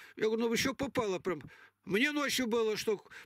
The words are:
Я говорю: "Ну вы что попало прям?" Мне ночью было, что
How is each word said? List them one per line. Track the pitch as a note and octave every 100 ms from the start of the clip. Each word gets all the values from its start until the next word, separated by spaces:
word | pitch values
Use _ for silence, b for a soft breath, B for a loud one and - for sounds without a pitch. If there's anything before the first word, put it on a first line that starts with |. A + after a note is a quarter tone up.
| B B
Я |
говорю: | A3 A3
"Ну | A#3
вы | A#3
что | C4+
попало | - C4+ - G#3+ F3+
прям?" | F#3+ D#3+ D3+ B B _
Мне | - F#3+ C#4+
ночью | D4 C4+ - B3
было, | A#3 A3 G#3
что | - G3+ - B